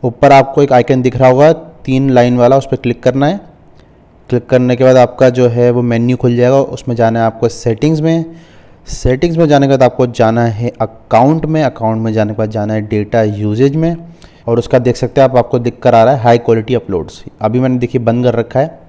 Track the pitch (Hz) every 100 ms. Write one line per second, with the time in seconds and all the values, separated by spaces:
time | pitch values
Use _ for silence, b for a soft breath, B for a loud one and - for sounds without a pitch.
0 | 123 117 143 135 135 135 143 127 120 131
1 | 127 - 131 127 147 165 - - - 131
2 | 139 127 120 123 120 135 135 127 120 120
3 | 127 131 143 196 - _ _ - b b
4 | _ _ _ 123 - 127 123 123 131 127
5 | 120 - 131 123 123 117 120 120 123 117
6 | 120 127 127 120 123 135 139 127 - 117
7 | 113 113 113 110 117 - - 113 151 160
8 | 160 165 165 B B B B B - -
9 | - 131 175 165 165 143 139 139 127 -
10 | 127 117 113 117 117 104 117 - 110 -
11 | - 110 131 160 151 160 143 - 113 110
12 | 113 110 104 107 107 107 107 110 104 107
13 | 104 117 107 104 104 107 139 147 160 170
14 | - B B B - 117 117 131 120 120
15 | 120 - 131 123 120 127 120 - 127 117
16 | 113 139 117 120 117 113 110 123 - 92
17 | 78 - - _ 107 123 131 127 120 127
18 | 117 117 123 117 113 131 151 -